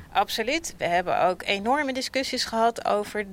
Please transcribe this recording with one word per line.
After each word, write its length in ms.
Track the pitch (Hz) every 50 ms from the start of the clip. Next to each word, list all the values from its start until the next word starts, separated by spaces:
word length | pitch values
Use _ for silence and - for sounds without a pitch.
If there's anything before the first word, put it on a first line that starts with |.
| - -
Absoluut. 640 | - 190 208 - - 233 214 247 302 330 - - -
We 80 | - -
hebben 360 | 170 175 180 175 170 - - 165
ook 200 | 185 180 - -
enorme 500 | - 202 202 202 233 269 302 285 262 254
discussies 520 | 262 254 - - 269 262 - 262 240 -
gehad 400 | - 226 226 226 233 233 - -
over 400 | - 202 208 208 - - 208 208 190